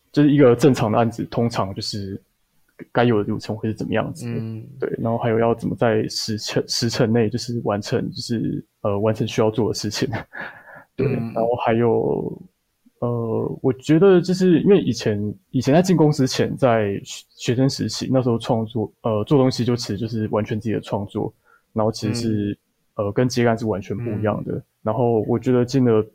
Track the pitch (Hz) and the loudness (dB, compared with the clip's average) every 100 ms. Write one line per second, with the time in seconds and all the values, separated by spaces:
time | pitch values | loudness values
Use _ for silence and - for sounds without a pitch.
0 | _ - 147 143 131 120 151 123 113 110 | _ 2 4 6 6 6 4 4 2 2
1 | 117 - - - 117 117 98 98 - 107 | 0 -2 -6 -2 -2 -2 -6 -6 -8 -8
2 | 98 98 _ _ _ _ _ - - - | -8 -12 _ _ _ _ _ -20 -6 0
3 | 120 107 104 107 - 107 110 107 - 107 | 2 2 0 -4 -6 -6 -4 -4 -2 -2
4 | - - 120 113 113 110 120 127 - - | -2 -6 -8 -8 -8 -10 -14 -8 -6 -4
5 | 113 117 120 113 117 117 120 - 120 107 | -4 -2 0 0 2 0 -2 -2 0 0
6 | 127 - - 104 - 127 - - 120 - | -2 -4 -6 -6 -4 -4 -4 -2 -2 0
7 | 113 117 107 120 - 120 117 104 - 120 | 0 2 0 -2 -6 -6 -4 -4 -2 -4
8 | - - - 117 - 98 - _ 107 101 | -4 -8 -6 -4 -4 -6 -10 _ -4 0
9 | 110 110 113 - 110 107 101 - 107 - | 0 0 -2 0 0 2 -2 -2 -6 -4
10 | - 107 - - - - - - - - | -4 -4 -10 -14 -16 -16 -20 -20 -14 -4
11 | 135 120 113 113 117 120 - 113 117 113 | -2 -2 -4 -2 -2 0 0 2 2 2
12 | - - - - - _ _ _ _ - | 0 -2 -4 -10 -18 _ _ _ _ -8
13 | 120 120 113 110 113 - 131 123 - 160 | -6 -4 -4 -4 -4 -2 -2 -2 2 4
14 | 196 180 175 180 185 160 180 190 127 110 | 6 6 4 2 4 4 6 4 2 -2
15 | 117 104 104 - _ 135 127 151 185 165 | -2 -2 -4 -8 _ -2 2 4 4 4
16 | 151 147 131 - 110 - 131 113 104 98 | 4 4 0 0 -2 0 2 2 0 -4
17 | - - - - - 117 135 - 110 - | -8 -16 -18 -10 -2 2 2 0 -4 -4
18 | - 131 123 113 117 117 110 117 107 _ | -2 0 2 0 0 -2 -2 -4 -6 _
19 | 120 107 104 147 131 127 117 120 - 98 | -2 -2 2 4 4 2 0 0 -2 -6
20 | 113 113 107 110 107 107 110 104 - 107 | -4 -4 -2 -2 -2 -4 -2 -4 -4 -6
21 | 101 110 107 - _ _ _ 110 107 - | -6 -6 -6 -8 _ _ _ -2 -2 -2
22 | - 120 117 104 101 - _ _ _ - | -4 -2 -2 -2 -2 -6 _ _ _ -6
23 | 101 104 127 123 120 110 113 95 101 101 | -4 0 0 2 2 2 -2 -4 -4 -8
24 | 117 107 107 - - - - _ 107 107 | -6 -2 -2 -2 -4 -8 -10 _ -4 0
25 | 120 117 104 117 131 123 123 135 123 110 | 2 2 2 0 2 2 2 2 4 4
26 | 107 | 2